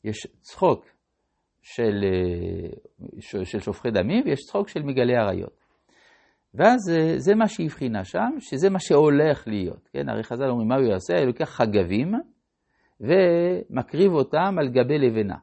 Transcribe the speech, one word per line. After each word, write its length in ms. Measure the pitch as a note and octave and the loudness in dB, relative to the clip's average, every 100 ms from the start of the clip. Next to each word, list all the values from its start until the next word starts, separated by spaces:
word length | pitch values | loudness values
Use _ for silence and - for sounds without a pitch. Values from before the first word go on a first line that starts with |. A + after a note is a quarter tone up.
יש 240 | A2 G#2+ - _ | -8 -8 -12 _
צחוק 440 | - - F#3 B2 _ _ _ _ _ _ _ _ | -20 0 2 2 _ _ _ _ _ _ _ _
של, 420 | - - A#2 G2+ | -14 -2 0 0
אה, 680 | G2 F#2 F2+ F2 F2 F2+ E2+ - - _ - - | 0 0 -2 -4 -6 -8 -10 -14 -20 _ -18 -18
ש-, 320 | - G#2 F#2 | -12 -10 -6
של 80 | G#2 | -6
שופכי 320 | - F#2+ A#2+ | -6 -6 -4
דמים, 320 | G#2 G2 G#3+ C4 | -2 0 0 0
ויש 140 | C#3 | -4
צחוק 300 | - G3+ G3+ | -4 -6 -4
של 120 | E3 | -6
מגלי 320 | C#3+ B2+ B2 B2 | -4 0 2 2
עריות. 500 | G#2 F#2 F#2 _ _ _ _ _ _ _ _ _ _ | 2 -2 -8 _ _ _ _ _ _ _ _ _ _
ואז, 260 | G#2+ F#3+ B3+ F#3+ | 2 4 4 2
אה, 240 | E3 D#3+ E3 | 0 2 0
זה 180 | C#3 G#3+ | 2 2
מה 120 | A3 | 2
שהבחינה 560 | - D#3+ - C3 G#2+ | 0 -6 -4 -4 -4
שם, 260 | F#2+ F3 A#3 D4+ | -4 -4 -4 -6
שזה 300 | - C3+ F#3+ | -8 0 0
מה 100 | F#3+ | 0
שהולך 680 | - D3 D3+ C#3+ D#3 C#3+ - | 2 4 6 4 2 0 -4
להיות. 420 | G#2 F2+ - _ | -4 -4 -8 _
כן, 160 | C3+ C#3 | -8 -6
הרי 140 | A2 | -6
חז"ל 260 | A2+ A#2+ C3+ | -6 -4 -2
אומרים, 180 | A#2+ A2 | -2 0
"מה 80 | C3+ | 2
הוא 100 | B2+ | 2
יעשה?" 320 | F#2+ F#2+ F3 | 0 0 0
הוא 80 | C3 | 0
לוקח 240 | A#2 D#3 | -2 -8
חגבים 640 | - A2+ G#2 F2 G2+ D#3+ A#3+ - _ _ _ _ _ _ _ | -2 0 2 0 -2 -2 -4 -8 _ _ _ _ _ _ _
ומקריב 1120 | G#2+ F#3 F3+ E3+ F3 F3+ - B2+ - D3 G3 | 0 2 4 2 0 -2 -6 -8 -6 2 2
אותם 440 | D#3+ C3 D3+ F#3+ F#3 | 2 0 0 0 0
על 80 | C#3 | 0
גבי 300 | B2 B2 D3+ | 2 2 2
לבנה. 380 | C3 A2 G2+ D2 | 2 2 -2 -6